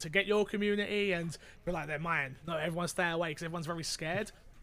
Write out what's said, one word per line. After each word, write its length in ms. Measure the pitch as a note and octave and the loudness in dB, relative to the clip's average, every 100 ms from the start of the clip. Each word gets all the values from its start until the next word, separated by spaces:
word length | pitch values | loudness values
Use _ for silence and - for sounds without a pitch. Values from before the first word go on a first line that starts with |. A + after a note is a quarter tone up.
to 80 | E3 | 0
get 180 | F#3+ F#3+ | 2 4
your 180 | G#3 | 4
community 680 | G3+ G#3 G#3 G#3 G3+ G#3 G3+ | 2 2 2 2 2 2 2
and 260 | F3 E3+ - - - | 2 0 -6 -12 -8
be 60 | - | -4
like, 160 | F3 D3+ | -4 -2
"They're 140 | D3 | -4
mine. 340 | E3+ D#3+ C3+ C3 | 0 2 0 -4
No, 120 | D#3+ D#3+ | -4 -2
everyone 320 | D#3+ E3 F3 | 0 0 0
stay 200 | - F3 | 2 2
away," 240 | E3 E3 | 2 0
'cause 100 | D3+ | -2
everyone's 220 | E3 E3+ D#3 | -4 -4 -4
very 160 | E3+ | -4
scared. 480 | D#3 - D#3+ F#3 A3 - - - | -4 -4 -2 -2 -2 -8 -20 -8